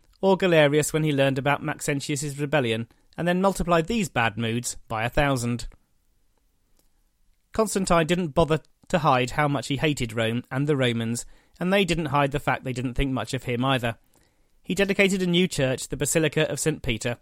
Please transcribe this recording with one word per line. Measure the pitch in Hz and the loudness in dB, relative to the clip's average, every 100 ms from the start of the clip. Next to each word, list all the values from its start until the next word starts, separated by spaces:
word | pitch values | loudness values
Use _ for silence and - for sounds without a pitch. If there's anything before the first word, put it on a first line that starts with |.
| _ _ | _ _
or | 190 185 | 2 2
Galerius | 190 160 147 151 139 | 4 6 6 4 2
when | 156 | 0
he | 156 | 0
learned | 139 139 135 | 2 2 2
about | 139 143 | 0 0
Maxentius's | 151 135 - 143 - 143 147 139 | -2 -6 -4 -4 -4 -6 -6 -6
rebellion, | 147 151 120 110 113 _ _ - | -2 0 0 -2 -6 _ _ -4
and | 170 | 0
then | 180 | 2
multiply | 196 185 175 175 | 2 0 0 0
these | 165 233 170 | 2 -2 0
bad | 131 113 107 | 0 0 0
moods | 117 117 123 - - | -4 -4 -6 -10 -8
by | 110 | -4
a | 117 | -2
thousand. | - 143 131 120 120 - - _ _ _ _ _ _ _ _ _ _ _ _ _ _ _ _ _ | 0 2 0 -2 -4 -8 -14 _ _ _ _ _ _ _ _ _ _ _ _ _ _ _ _ _
Constantine | - 220 196 185 170 160 | -2 0 0 2 2 4
didn't | 175 170 | 0 0
bother | 151 156 151 - _ _ | 2 2 2 -4 _ _
to | 180 | 0
hide | 151 127 127 | 4 2 2
how | - 147 | 0 0
much | 139 - | -2 -2
he | 135 | -2
hated | 160 143 120 | 0 -2 -4
Rome | 113 113 120 - | -2 -2 -2 -4
and | 131 143 | -4 0
the | 143 | 0
Romans, | 127 117 113 117 - - _ _ | 0 0 -4 -6 -8 -20 _ _
and | 175 | 0
they | 202 185 | 2 2
didn't | 170 151 | -2 0
hide | 143 139 | 0 0
the | 139 | 0
fact | - 127 | -2 -4
they | 131 | -4
didn't | 127 127 | -6 -4
think | 117 139 | -2 -2
much | 127 - | -2 -4
of | 131 | -6
him | - 120 | -4 -2
either. | 131 131 117 - _ _ _ _ _ _ | 0 0 -2 -6 _ _ _ _ _ _
He | - | -6
dedicated | 185 196 196 190 196 | -2 0 2 2 2
a | 185 | 2
new | 175 185 | 2 2
church, | - 131 127 - | 0 -2 -2 -6
the | 135 | -6
Basilica | 143 165 156 156 156 | -2 0 0 0 -2
of | 139 | 0
Saint | 160 156 | -2 -2
Peter, | - 110 123 120 | -4 -4 -4 -6